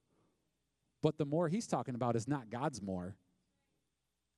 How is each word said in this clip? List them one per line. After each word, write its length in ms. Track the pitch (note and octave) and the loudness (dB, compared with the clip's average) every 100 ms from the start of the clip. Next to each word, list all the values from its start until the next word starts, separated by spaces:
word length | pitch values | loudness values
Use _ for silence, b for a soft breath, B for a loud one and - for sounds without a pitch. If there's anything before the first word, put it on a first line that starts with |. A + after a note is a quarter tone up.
| _ _ _ _ _ _ _ _ _ _ | _ _ _ _ _ _ _ _ _ _
But 160 | D#3 D3+ | 2 2
the 60 | C#3+ | 0
more 240 | D3+ E3+ | 2 2
he's 180 | G3+ - | 0 0
talking 260 | D3 A#2+ | -2 -2
about 220 | B2 B2 A2+ | 0 2 2
is 120 | A2+ | 2
not 220 | C#3+ A2+ | -2 -2
God's 320 | A#2+ D3+ A2+ | -4 -2 -2
more. 340 | G2 F#2 F2+ - _ _ _ _ _ _ _ _ _ _ _ | -4 -4 -4 -10 _ _ _ _ _ _ _ _ _ _ _